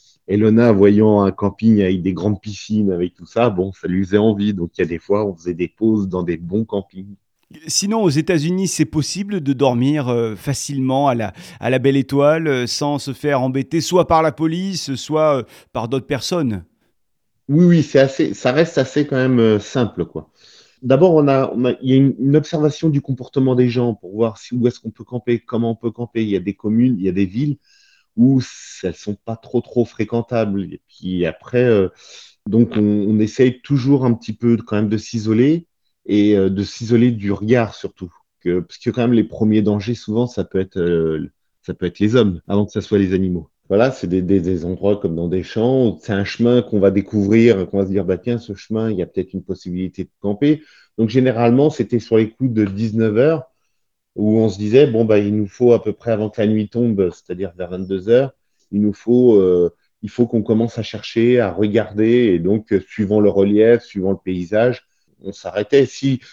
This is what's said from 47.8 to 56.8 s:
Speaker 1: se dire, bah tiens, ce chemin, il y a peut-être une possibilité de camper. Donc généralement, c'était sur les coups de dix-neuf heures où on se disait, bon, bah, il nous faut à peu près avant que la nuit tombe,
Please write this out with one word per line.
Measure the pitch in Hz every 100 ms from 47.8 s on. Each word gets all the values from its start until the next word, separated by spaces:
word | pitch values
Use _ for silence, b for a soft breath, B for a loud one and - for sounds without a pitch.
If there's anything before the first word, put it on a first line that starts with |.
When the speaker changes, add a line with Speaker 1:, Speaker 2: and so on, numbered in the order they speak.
| 95
Speaker 1:
se |
dire, | 98
bah | 90 90
tiens, | - 120
ce | 113
chemin, | 98 - 110 110
il | 98
y |
a | 85
peut-être | - 90
une | 95
possibilité | - 92 - 90 92 92
de | 90 _
camper. | 101 104 143 151 B B B -
Donc | 113
généralement, | 127 127 113 120 123 147
c'était | 139 107 120
sur | - 113
les | 110
coups | - 131
de | 110 104
dix-neuf | 98 113 110 113 104
heures | 139 160 - _ _ _ _ _ _ -
où | 107 110
on | 110
se | 95
disait, | 104 120 143
bon, | 113 113
bah, | 107
il | 101
nous | 104 101
faut | - 123
à | 113
peu | 107
près | 98 -
avant | 110 107
que | 110
la | 107
nuit | 107 104
tombe, | 117